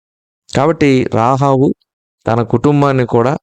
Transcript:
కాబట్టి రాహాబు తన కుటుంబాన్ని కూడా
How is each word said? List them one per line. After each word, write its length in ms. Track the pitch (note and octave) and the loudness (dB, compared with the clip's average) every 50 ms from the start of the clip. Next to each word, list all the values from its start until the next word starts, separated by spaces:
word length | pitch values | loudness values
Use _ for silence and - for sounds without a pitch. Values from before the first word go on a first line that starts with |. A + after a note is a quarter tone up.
| _ _ _ _ _ _ _ _ _ - - | _ _ _ _ _ _ _ _ _ -8 -4
కాబట్టి 540 | B2 C#3 D#3+ E3 D#3+ D#3 C#3 C3 B2+ A#2 - - | -2 0 0 0 2 2 2 2 2 0 -2 -2
రాహాబు 600 | A2 A2+ B2 C3+ C3 C#3 C#3 C3+ C3 C#3 - - _ _ _ _ _ _ _ _ _ - | -2 0 0 0 0 0 0 2 2 0 0 -2 _ _ _ _ _ _ _ _ _ -4
తన 160 | G#2+ A2+ A#2+ | -4 -2 -2
కుటుంబాన్ని 640 | A2+ - - A2+ - D3 D3 C#3+ C#3 C#3 C3+ C3 B2 | -2 -2 -2 0 0 2 2 2 2 0 0 0 -2
కూడా 320 | - - A#2 A2+ C3 D3+ - | 0 0 0 0 0 -2 -6